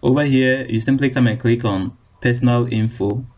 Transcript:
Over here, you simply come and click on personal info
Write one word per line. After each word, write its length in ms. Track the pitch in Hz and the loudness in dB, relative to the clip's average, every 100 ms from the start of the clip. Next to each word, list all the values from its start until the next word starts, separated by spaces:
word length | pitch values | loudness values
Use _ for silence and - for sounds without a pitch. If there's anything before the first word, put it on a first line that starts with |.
Over 220 | 123 131 147 | 2 0 2
here, 380 | 131 127 131 127 | 2 2 0 -2
you 100 | 113 | -4
simply 320 | 113 135 135 | 0 0 0
come 160 | 131 120 | 2 0
and 140 | 110 | 2
click 240 | 117 120 | 0 0
on 320 | 120 95 95 - _ _ | 0 -2 -4 -8 _ _
personal 520 | 123 120 123 120 120 | -2 2 2 2 0
info 520 | 110 110 - 98 113 131 | -2 -2 -2 -4 -4 -8